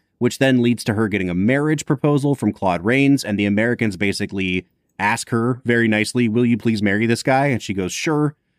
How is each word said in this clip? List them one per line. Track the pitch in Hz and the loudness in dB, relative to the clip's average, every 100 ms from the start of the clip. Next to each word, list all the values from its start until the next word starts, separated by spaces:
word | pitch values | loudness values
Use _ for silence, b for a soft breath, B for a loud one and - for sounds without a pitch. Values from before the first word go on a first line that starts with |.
| _ _ | _ _
which | 120 - | -2 0
then | 135 127 | 2 4
leads | 120 117 - | 2 0 0
to | |
her | 104 110 | 0 0
getting | 101 92 | 0 -2
a | 90 | 0
marriage | 101 135 151 156 - | 0 2 0 -2 -2
proposal | 147 151 147 143 139 | -2 0 2 0 0
from | 107 | -2
Claude | - 95 87 92 | -2 -2 0 0
Rains, | 131 139 139 | 2 4 2
and | - 104 | 0 -2
the | 101 | 0
Americans | 101 117 120 110 90 | 2 0 0 -2 -2
basically | 101 92 98 98 95 90 - _ _ - | -2 -2 -4 -4 -4 -4 -6 _ _ -4
ask | 101 113 - | -2 -2 -2
her | 117 117 123 117 | -2 0 -2 0
very | 117 117 | 2 2
nicely, | 107 107 123 120 | 2 0 0 0
"Will | 110 123 | 2 2
you | 117 | 0
please | 117 110 | 0 0
marry | 101 101 113 | 0 0 0
this | 117 | 0
guy?" | - 131 143 | 0 0 0
And | 117 | -2
she | - | -4
goes, | 98 90 | -4 -4
"Sure." | - - 151 151 - _ | -4 -2 0 -2 -4 _